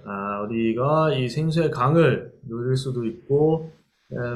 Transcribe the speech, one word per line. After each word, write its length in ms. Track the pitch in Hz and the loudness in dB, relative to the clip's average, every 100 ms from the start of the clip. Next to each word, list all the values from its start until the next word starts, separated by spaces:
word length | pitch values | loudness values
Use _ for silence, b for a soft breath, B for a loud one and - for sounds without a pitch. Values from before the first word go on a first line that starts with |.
아, 380 | - 98 101 101 | -10 -6 -4 -4
우리가 720 | 104 113 113 113 139 156 156 | -4 0 0 2 2 2 2
이 140 | 135 123 | 2 -2
생수의 400 | 147 160 160 156 | -2 -2 0 0
강을 640 | - 131 165 143 104 - - | 0 2 6 4 2 -4 -16
누릴 340 | - 113 127 131 | -10 -6 -2 -2
수도 300 | 135 120 113 | -2 -4 -6
있고, 680 | - - 143 156 160 - - _ _ - | -6 -2 2 2 0 -4 -18 _ _ -14
에, 40 | 120 120 | -8 -6